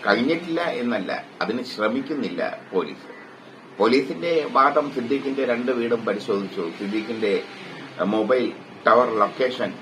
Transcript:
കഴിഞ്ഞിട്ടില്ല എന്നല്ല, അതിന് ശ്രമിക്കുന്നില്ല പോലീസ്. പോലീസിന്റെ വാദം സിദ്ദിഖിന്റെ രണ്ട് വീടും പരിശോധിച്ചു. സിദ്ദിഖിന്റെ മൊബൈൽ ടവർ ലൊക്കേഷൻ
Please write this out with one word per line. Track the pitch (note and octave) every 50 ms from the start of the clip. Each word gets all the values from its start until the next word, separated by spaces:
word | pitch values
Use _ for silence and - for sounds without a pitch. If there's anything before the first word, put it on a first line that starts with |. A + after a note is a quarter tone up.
| - G#2+
കഴിഞ്ഞിട്ടില്ല | G2+ A2+ B2 D3 E3 E3+ F3+ E3 E3 E3+
എന്നല്ല, | E3+ E3 C3 B2 A#2+ A#2+ B2 B2+ F#2+ C#3+ C3+ - - - - -
അതിന് | - - - B2+
ശ്രമിക്കുന്നില്ല | A#2+ - - - G#2+ A2 A#2 C#3 C3+ - D#3 C#3 A2+ F#2 F2 E2+ B2+ - - - - -
പോലീസ്. | - A#2 G#2 D2 - - - - - - - - - - - - - - - - - -
പോലീസിന്റെ | - - B2 C#3 C3+ C#3 D#3+ D#3+ E3 E3+ E3 D#3+ D3 C3+
വാദം | B2 C3+ C3+ C#3+ C#3+ D3+ C#3+ C#3+
സിദ്ദിഖിന്റെ | C3 C3 A#2+ A#2 C#3 C#3 C3+ C#3 C3+ C#3 C3+
രണ്ട് | B2 A#2 A#2 B2 B2+
വീടും | B2+ A#2+ A#2 A#2 A#2+ A2+ G#2+
പരിശോധിച്ചു. | A2 G2+ G#2 G2+ - G#2 G2 G2 F#2 - F#2+ F2 E2 F2 -
സിദ്ദിഖിന്റെ | G#2 G2 G#2 A2 G#2 A2+ A#2 A2 A2 G#2 G2 F2+ - - - - - - - - - - - -
മൊബൈൽ | F2 F#2+ G#2+ A2 G#2+ G2+ B2+ B2+ A#2+ G#2 - - - - - - -
ടവർ | A2+ A2+ A#2+ B2+ A#2+ A2 G#2+
ലൊക്കേഷൻ | G#2 G2+ - - C3 B2+ B2 - A2 F#2 - -